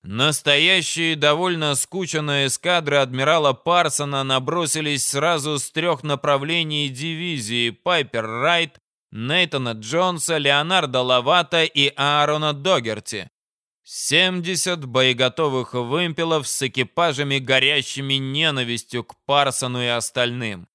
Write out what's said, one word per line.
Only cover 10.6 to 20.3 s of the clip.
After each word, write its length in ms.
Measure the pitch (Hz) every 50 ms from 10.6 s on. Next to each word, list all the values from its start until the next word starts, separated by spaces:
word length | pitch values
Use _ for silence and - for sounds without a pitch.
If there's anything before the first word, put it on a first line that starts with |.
| 151 165 190 185 160 135 127 127
Лавата 640 | 127 127 127 127 120 139 170 180 170 - 170 165 160
и 280 | 156 _ 147 139 135 -
Аарона 580 | - 139 143 147 147 147 147 151 151 156 151 147
Догерти. 760 | 139 139 185 185 143 117 110 110 107 - - - 101 92 - _ _ _ _ _ _ _ _ _ _ _
Семьдесят 1000 | - - - - - 139 165 185 185 185 180 170 185 185 151 - 180 180 165 143
боеготовых 880 | 127 117 131 131 127 127 117 131 127 - - 160 147 131 127 120 - -
вымпелов 760 | 123 120 117 135 170 180 170 151 - 165 165 160 156 131
с 140 | - - -
экипажами, 760 | 139 127 - 135 127 - _ - 170 165 139 135 147 139 139 139
горящими 760 | 131 120 135 131 131 139 151 143 127 - - 135 139 135 139
ненавистью 880 | 135 135 131 135 147 160 160 143 131 123 117 120 113 - _ 120 120 110
к 120 | - - _ _
Парсону 560 | - 139 143 139 135 123 - 135 123 123 123
и 60 | 123
остальным. 800 | 120 120 117 113 - _ 127 123 123